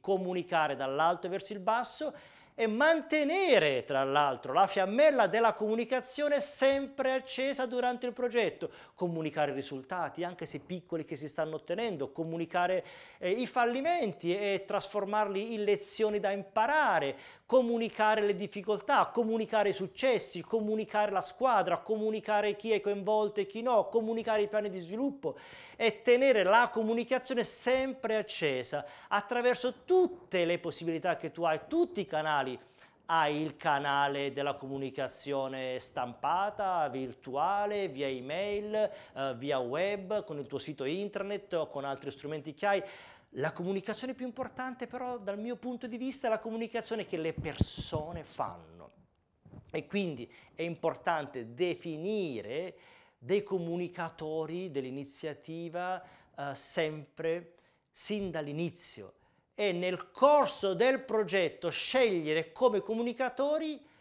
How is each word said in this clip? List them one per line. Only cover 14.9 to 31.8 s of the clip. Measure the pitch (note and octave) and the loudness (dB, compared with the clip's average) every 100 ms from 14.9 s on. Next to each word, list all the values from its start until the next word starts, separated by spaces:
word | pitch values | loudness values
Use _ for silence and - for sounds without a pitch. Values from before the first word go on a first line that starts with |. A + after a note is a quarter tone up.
| G#3 G3 G#3 G#3 G3 A3+ | -4 0 0 0 0 -4
in | A3 | -2
lezioni | G#3 G3+ G3+ - G#3+ G#3 | 2 2 0 -2 0 2
da | G3 | 0
imparare, | G3+ G3 - A#3 D4+ C4+ E3+ C#3 C3+ - - - | -2 -2 0 4 4 4 4 2 -4 -10 -16 4
comunicare | C4 A#3 A#3 A3+ - G#3+ A3 | 4 6 2 0 2 4 6
le | G#3 | 4
difficoltà, | F#3 G3 G#3 F#3+ G#3 - C4+ F3 | 2 -2 -6 -2 -2 2 4 4
comunicare | - A3 A3 A3 A3 G3+ | 2 2 0 2 2 2
i | |
successi, | G3+ F#3+ - C4 A3 - F3 | 2 -4 0 2 2 0 -10
comunicare | - A3+ G#3+ G#3+ G#3+ G#3 G#3 | -2 0 0 -2 0 2 2
la | F#3+ | 0
squadra, | - - B3+ A3 F3 E3+ | -4 0 4 4 4 0
comunicare | - G#3+ A3 G#3+ - G#3 G#3 G3+ | 0 0 0 -2 0 2 2 0
chi | A3+ | 0
è | G#3+ | 0
coinvolto | G3+ G3+ G3 G#3+ G#3+ G#3 | 2 -2 2 2 2 0
e | G3 | -4
chi | A3 | -2
no, | A#3+ A3+ - | 2 2 4
comunicare | A#3 A3 A3+ A3 A3 | 0 0 -2 0 2
i | G#3 | 2
piani | G#3+ G#3 | 0 -2
di | F#3 | -6
sviluppo | E3 A3 C#4 C#4 D#3 - - - - - | -6 -2 -2 -2 -6 -6 -14 -18 -16 0
e | A3+ A3 | 0 2
tenere | - A#3+ C4+ A3 | 4 6 8 6
la | F3+ A3 A#3+ | 8 6 6
comunicazione | A3+ A3 A#3 A#3 B3+ - B3 | 2 0 0 0 -2 0 -2
sempre | G3+ - - C4 C4+ C4 A3+ A3 | -2 -2 0 2 0 -4 -2 -2
accesa | G#3 - D3+ C3 B2 D3 A#2 - - | -2 -2 0 0 -2 -6 -8 -14 -2
attraverso | - - A#3+ B3 B3 B3 - | -2 0 2 2 2 0 -4
tutte | - F#4 F4+ - - F#3 E3 | 4 4 4 0 -2 0 2
le | E3+ | 0
possibilità | E3+ - E3+ E3 F3+ E3 | -2 -4 -4 -2 0 -2
che | D#3+ | -2
tu | E3+ | -2
hai, | E3+ D#3 - | 0 0 0
tutti | D#4+ | 0